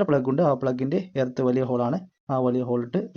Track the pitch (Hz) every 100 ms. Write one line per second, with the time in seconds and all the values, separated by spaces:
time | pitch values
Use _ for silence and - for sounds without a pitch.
0 | 196 139 127 135 151 127 135 127 131 185
1 | 185 139 127 127 127 127 127 123 120 175
2 | - _ - 131 127 123 123 120 120 175
3 | 220